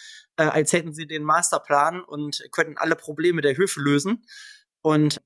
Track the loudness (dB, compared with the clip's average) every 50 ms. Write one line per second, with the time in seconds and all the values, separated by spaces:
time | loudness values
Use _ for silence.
0 | -20 -20 -20 -20 -20 _ _ 0 0 2 2 2 2 2 0 0 -2 -4 -8 -12
1 | -10 -10 -8 -4 0 2 2 2 2 0 -2 -2 -2 2 2 2 2 2 0 -4
2 | -10 -10 -8 -8 -8 -6 -8 -10 -10 -6 -2 -2 -2 -2 -2 -4 -4 -4 -4 -6
3 | -10 -12 -6 -2 0 0 2 2 2 0 2 2 0 0 0 -2 0 2 2 2
4 | 2 0 -2 -4 _ -10 -20 -20 -20 -20 -20 -20 _ _ _ _ 0 2 4 4
5 | 4 2 0 -2 -8